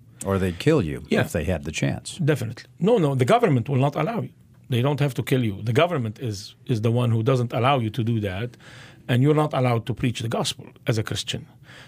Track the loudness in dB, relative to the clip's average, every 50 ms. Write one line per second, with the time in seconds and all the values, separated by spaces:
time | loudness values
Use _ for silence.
0 | -20 -20 -18 -8 -2 0 0 2 2 0 -2 0 2 4 4 4 2 0 -4 -8
1 | -4 0 0 0 0 0 -2 -2 0 0 -2 -2 -4 -6 -4 -2 -2 -2 -4 -4
2 | -8 -12 -6 -2 0 0 0 0 -2 -8 -10 -12 -18 -20 -8 -2 0 2 2 2
3 | 2 0 2 2 4 4 4 4 6 4 4 2 2 0 0 2 2 0 0 -2
4 | -4 -2 -4 -4 -6 -8 -12 -20 -20 -20 -20 -20 -8 -2 -2 0 2 0 0 0
5 | 0 -2 0 -4 -2 0 0 2 2 -2 -4 -4 -4 0 4 4 4 4 2 -2
6 | -2 -4 -6 -6 -6 -6 -6 -8 -10 -16 -20 _ -4 -2 -2 0 2 2 2 2
7 | 2 2 2 2 2 2 2 2 0 -2 -2 0 2 2 2 2 0 -2 -2 -2
8 | -2 -2 0 -2 -2 -4 -4 -6 -8 -8 -10 -16 -20 -20 -20 -20 -20 -20 -20 -16
9 | -4 0 2 4 4 4 4 2 2 0 0 0 2 2 0 0 -2 -4 -6 -2
10 | -2 -2 -2 -4 -6 -4 -4 -4 -4 -4 -6 -10 -16 -20 -20 -6 -4 -2 -2 -2
11 | -2 -4 -6 -8 -6 -8 -8 -10 -10 -16 -20 -20 -20 -20 -20 -20 -20